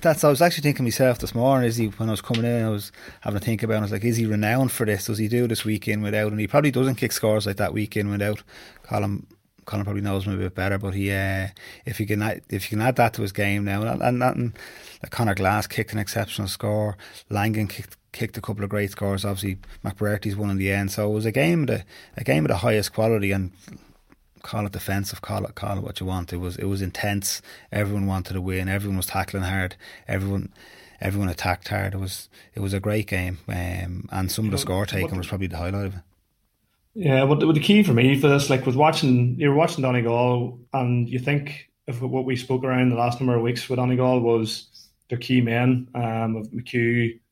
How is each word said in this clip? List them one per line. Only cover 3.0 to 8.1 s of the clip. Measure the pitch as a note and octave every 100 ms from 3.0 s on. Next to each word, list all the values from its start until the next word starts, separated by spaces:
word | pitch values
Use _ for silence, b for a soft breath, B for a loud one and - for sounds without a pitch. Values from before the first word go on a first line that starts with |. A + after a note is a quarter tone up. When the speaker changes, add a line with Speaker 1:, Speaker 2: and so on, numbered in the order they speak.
| B B
Speaker 1:
having | - G#2
a |
think | G#2+ A2
about | A2+
it, | A2
I |
was | G#2
like, | G#2
"Is | A2 A2+
he | A2
renowned | G#2+ G#2+ B2 C3
for | - G#2+
this? | G#2+ -
Does | G#2+
he | G#2+
do | A#2+ A#2+
this | A2+
week | A2 G#2+ G2+
in, | G#2
week | G#2
out?" | G#2 G#2+
And | G#2+
he | G#2+
probably | C#3+ D3
doesn't | B2+ C3
kick | B2 B2
scores | - A2 G#2+ G2+
like | G2+
that | G2
week | E2+ G#2 A2
in, | G2+